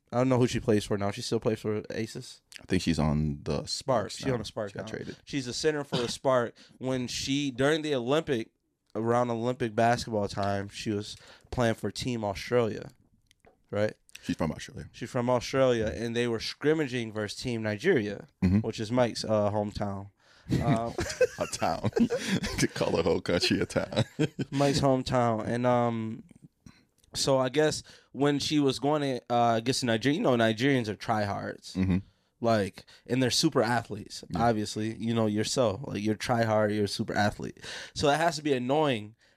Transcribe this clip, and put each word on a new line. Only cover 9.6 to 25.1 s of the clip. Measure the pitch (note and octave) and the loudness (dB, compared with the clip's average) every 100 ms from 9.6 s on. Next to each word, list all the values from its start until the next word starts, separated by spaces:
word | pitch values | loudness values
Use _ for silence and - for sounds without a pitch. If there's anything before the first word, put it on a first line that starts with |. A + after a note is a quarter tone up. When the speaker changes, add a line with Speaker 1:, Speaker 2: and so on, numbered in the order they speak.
| A#2+ | -2
Speaker 1:
basketball | G#2+ A#2 A#2+ A#2 A2 G2+ | 2 4 4 0 -2 -2
time, | - G2+ G2+ G2+ | -2 -2 -2 -4
she | - - | -8 -4
was | G#2 G#2 - - - _ | -4 -4 -12 -18 -20 _
playing | - A#2+ | 0 2
for | A2 G#2 | 2 -4
Team | - C3 A#2+ | -4 -4 -2
Australia, | G#2 G2 - B2 A2+ - - - _ _ _ _ _ _ _ | -4 -4 0 2 2 -2 -10 -16 _ _ _ _ _ _ _
right? | G2+ G#2+ - _ - | -2 -2 -2 _ -12
Speaker 2:
She's | - F2 | -6 -2
from | D#2+ | -2
Australia. | D2 - - - | -4 -10 -14 -14
Speaker 1:
She's | - A#2 | -12 -8
from | B2+ A#2+ | -2 0
Australia, | B2 - C#3 C3 A#2+ A2 | 0 0 2 4 4 0
and | - A#2 A#2 | -4 -4 -2
they | A#2+ | 0
were | A2+ | -2
scrimmaging | - - C#3 D#3+ C#3+ B2 A2+ | -6 -2 0 2 0 -4 -6
versus | G#2+ G#2 - | -4 -6 -6
Team | C3 A#2 | -6 -4
Nigeria, | G#2+ G#2 D3 E3 G2+ G2+ - _ | -2 -2 2 2 2 -4 -12 _
Speaker 2:
Mm-hmm. | F#2 G2 | 2 2
Speaker 1:
which | A2+ G#2+ | 0 -4
is | G#2+ | -2
Mike's, | B2 A#2+ - | 2 2 0
uh, | - G#2+ G#2 | 0 2 2
hometown. | G#2+ G#2 G2+ G#2 G2 G2+ _ _ - - - | 0 -2 -4 -6 -6 -12 _ _ -20 -4 -2
Um, | - A2+ A#2 - - - | 2 0 0 -6 -6 0
Speaker 2:
<laughs> | - - | -2 -2
A | - | -8
town. | - F#2+ E2 - | -2 -2 0 -2
<laughs> | - | 0
You | A#3 A#4+ - G3 - - | 0 0 -2 -2 -2 -2
could | - | -2
call | - - | 0 0
the | F2+ | 2
whole | F2 E2+ | 2 2
country | - F2+ - F#2+ | 2 0 2 2
a | - | 0
town. | - - E2+ B2 - | -2 -2 -2 -2 -2
<laughs> | D#3 - - | -4 -2 -6
Speaker 1:
Mike's | C#3 C#3+ C#3 | 0 0 2
hometown. | C#3 C3 B2+ | 2 2 2